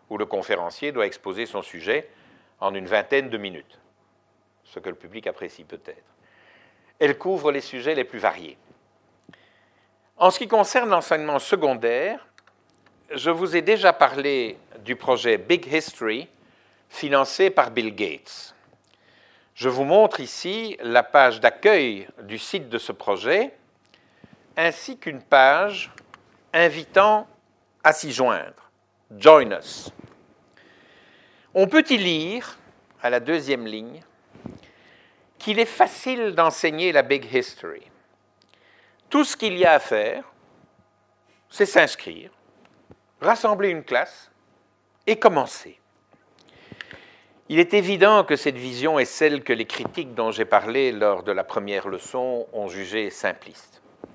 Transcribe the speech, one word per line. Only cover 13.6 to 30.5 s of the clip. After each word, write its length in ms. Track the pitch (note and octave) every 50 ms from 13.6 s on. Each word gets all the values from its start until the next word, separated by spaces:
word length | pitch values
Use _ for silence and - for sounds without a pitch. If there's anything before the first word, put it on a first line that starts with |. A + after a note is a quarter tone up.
| D#3
déjà 280 | F#3+ A3 G3 G3 F3+
parlé 680 | - - - - C3+ C#3 C#3 C#3+ C#3 C3 A#2 A2 F#2+ - _ _ - -
du 160 | G2+ A2+ B2
projet 420 | - - C3+ B2+ G#2+ A2+ A#2 G#2+ F#2+
Big 260 | F#2 A2 F3 E3 -
History 640 | C3 D3 D#3+ D3+ - - - A#2 G#2+ A2 C3 E3+ - _ _ _ _ _ _ _ _ _ _ _
financé 640 | _ - - D3+ C#3 C#3 C#3 C3+ C#3 - - F#3+ F#3+
par 220 | F#3+ D3 B2+ A#2
Bill 240 | A2 A#2+ A2+ A2 G2+
Gates. 580 | G2 G#2 E2+ C#2+ C#2 - - - - - - - _ _ _ _ _ _ _ _ _ _ _ _ _ _ _ _ _ _ _ _
Je 140 | - A#2 C3
vous 140 | B2 C3 C#3
montre 360 | C#3 F3 G#3+ A3 G#3+ - -
ici 580 | C3 A#2 - - - F3+ G3+ A3+ A3+ G#3+ - -
la 220 | - A#2 A#2 A#2+ A#2
page 360 | - - C#3+ C3+ B2 A2+ A2
d'accueil 680 | B2+ A#2 - - - G#3 G#3+ E3+ C3+ A#2 G#2 G2 F#2+ - - -
du 160 | A2 G2 A2+
site 320 | A2 - - - F3+ C#3+ A#2
de 80 | A#2
ce 140 | A2+ - -
projet, 600 | G#2 - - - G2 F2 G2+ B2+ E3+ G#3 B3+ C#4 - _ _ _ _ _ _ _ _ _ _ _ _ _ _ _ _ _ _ _ -
ainsi 420 | E3 E3 E3+ E3 - - C#4 B3+
qu'une 240 | - - E3+ C#3 B2+
page 720 | - - C#3+ C3+ C3 C3+ D3 E3 G3 G#3 G3 F3+ - - - - - _ - - _ _ _ _ _ _ -
invitant 760 | E3 F3 E3 D3 E3 D3 - - F#3+ G3+ G#3+ G#3+ G#3+ A3 - _ _ _ _ _ _ _ _ _ _ -
à 100 | D#3 D#3
s'y 180 | - - D3
joindre. 600 | A2+ B2 C3 A#2+ G#2 E2 - - - _ - _ _ _ _ _ _ _ _ - G#2+
Join 340 | G#2 G#2+ D3+ D#3+ D3 B2+ G#2
us. 400 | F#2+ D#2 - - - - - - - - - - _ _ _ _ _ _ _ _